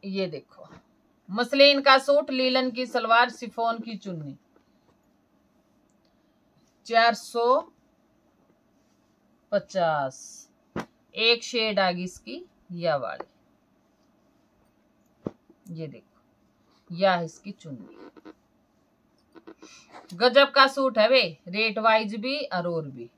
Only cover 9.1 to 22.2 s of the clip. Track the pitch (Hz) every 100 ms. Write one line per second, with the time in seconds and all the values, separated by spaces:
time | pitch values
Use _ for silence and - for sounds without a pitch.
9.1 | _ _ _ _ 202 - 190 170 151 135
10.1 | - - - _ _ _ - - _ _
11.1 | - 226 233 - 240 220 196 190 175 180
12.1 | - 220 277 359 _ _ 175 170 147 107
13.1 | 69 - _ _ _ _ _ _ _ _
14.1 | _ _ _ _ _ _ _ _ _ _
15.1 | _ - - _ _ - 165 156 127 _
16.1 | _ _ _ _ _ _ _ _ 170 190
17.1 | 175 165 - 202 196 165 127 - - -
18.1 | - - - _ _ _ _ _ _ _
19.1 | _ _ - - - - - _ - -
20.1 | 175 247 247 277 277 269 269 262 247 220
21.1 | 262 190 151 - 196 226 214 220 220 214
22.1 | 226